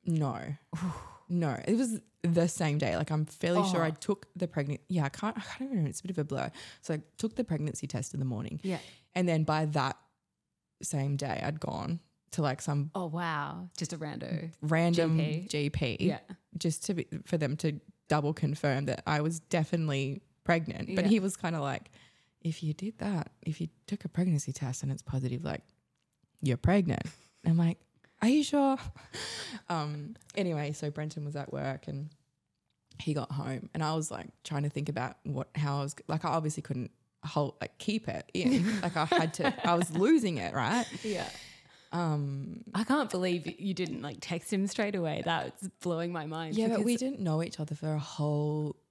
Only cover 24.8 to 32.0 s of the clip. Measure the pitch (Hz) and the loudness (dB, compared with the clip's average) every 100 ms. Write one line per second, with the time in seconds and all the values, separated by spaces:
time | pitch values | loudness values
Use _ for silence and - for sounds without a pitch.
24.8 | 139 135 - 135 127 123 165 - _ _ | -4 -4 -2 -2 -2 -2 -4 -6 _ _
25.8 | _ _ _ _ _ _ 139 131 180 202 | _ _ _ _ _ _ 0 4 6 6
26.8 | 170 - - - _ _ 175 165 165 - | 4 0 -4 -12 _ _ 4 6 6 2
27.8 | _ _ _ _ 220 294 285 285 277 269 | _ _ _ _ 4 6 6 4 4 2
28.8 | - - - - - - - 220 - 170 | -4 -12 -14 -10 -8 -8 -10 -12 -4 -2
29.8 | 147 147 147 226 - - 180 156 147 151 | -2 -4 -8 -12 -8 -2 0 0 -2 -2
30.8 | 147 147 151 156 147 143 135 139 135 131 | -4 -4 -6 -6 -6 -6 -6 -4 -4 -4
31.8 | - 139 | -8 -8